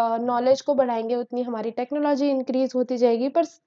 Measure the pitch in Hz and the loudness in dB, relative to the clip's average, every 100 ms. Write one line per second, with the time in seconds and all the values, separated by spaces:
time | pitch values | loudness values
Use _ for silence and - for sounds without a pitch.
0 | 233 233 240 240 254 269 - 277 247 226 | 2 0 0 2 2 2 2 2 2 -2
1 | 226 240 240 247 247 220 226 220 247 294 | -2 -4 -4 -6 -4 -6 -6 -6 -4 -2
2 | 294 277 285 269 262 254 262 254 247 247 | 0 2 0 0 -2 -2 0 -2 -2 2
3 | 240 233 269 339 330 - | 2 2 0 0 -2 -6